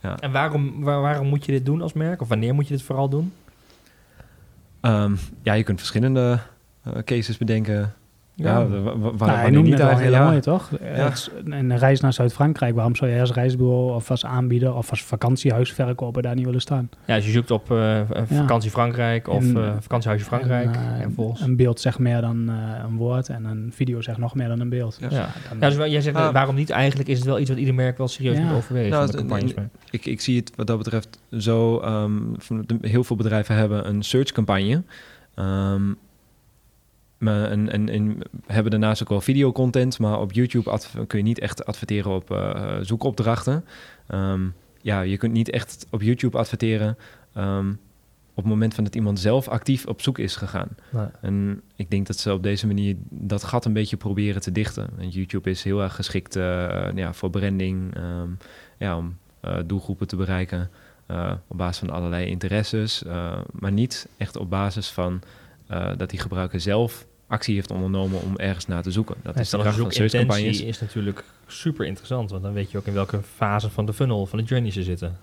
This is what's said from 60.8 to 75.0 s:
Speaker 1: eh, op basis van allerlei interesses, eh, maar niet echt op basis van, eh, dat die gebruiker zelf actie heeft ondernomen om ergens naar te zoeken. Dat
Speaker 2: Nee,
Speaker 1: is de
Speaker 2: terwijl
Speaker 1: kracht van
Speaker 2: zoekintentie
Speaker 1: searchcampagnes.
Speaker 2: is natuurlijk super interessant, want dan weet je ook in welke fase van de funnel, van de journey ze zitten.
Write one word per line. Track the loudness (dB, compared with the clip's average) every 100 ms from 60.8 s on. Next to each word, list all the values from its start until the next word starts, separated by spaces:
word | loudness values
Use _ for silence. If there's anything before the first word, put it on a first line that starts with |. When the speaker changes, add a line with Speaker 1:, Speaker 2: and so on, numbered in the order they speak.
| -20 _ _
Speaker 1:
eh, | -6 -4 -6 -8
op | -6
basis | -4 -4
van | -6
allerlei | -4 -4 -2 -4
interesses, | -4 -2 -2 0 -2 -2 -4
eh, | -6 -6 -6 -8 -10
maar | -6 -2
niet | 0 0 -4 -14 _
echt | -8 -6
op | -4
basis | -2 -2 -4 -6
van, | -4 -2 -4 -8 -20 -20 -20 -10
eh, | -6 -6 -6
dat | -6
die | -6
gebruiker | -6 -4 -4 -4
zelf | 0 0 0 -4 -20 _ _
actie | -4 0
heeft | -2 -2
ondernomen | -4 -2 0 -2 -2
om | -4 -4
ergens | -4 -4 -4
naar | -4
te | -2
zoeken. | -2 -4 -6
Dat | -6
Speaker 2:
Nee, | -4
Speaker 1:
is | -2
de | 0
Speaker 2:
terwijl | 0
Speaker 1:
kracht | 2 0
van | 2 2
Speaker 2:
zoekintentie | 4 2 2
Speaker 1:
searchcampagnes. | 0 -2 -4 -6
Speaker 2:
is |
natuurlijk | -6 -4 -4 -6 -12 _ -20
super | -6 -4 -2 -6
interessant, | -6 -6 -4 -4
want | -6
dan | -4
weet | -4 -4
je | -4
ook | -4
in |
welke | -2 -2 -2 -6 -4
fase | 0 0 0
van | -2 -4
de |
funnel, | 0 0 0 -2
van | -4
de |
journey | 0 0 0
ze | -2
zitten. | -4 -4